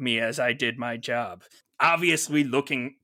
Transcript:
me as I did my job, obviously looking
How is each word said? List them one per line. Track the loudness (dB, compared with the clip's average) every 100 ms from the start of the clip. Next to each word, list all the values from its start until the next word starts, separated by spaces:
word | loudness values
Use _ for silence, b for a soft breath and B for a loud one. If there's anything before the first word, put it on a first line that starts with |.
me | -2 0
as | 0 0
I | 0
did | 0 -2 -2
my | -6 -6
job, | -4 -4 -4 -10 -18 b _ 0
obviously | 2 4 2 2 2 0
looking | 2 0 0 -4 -6 -10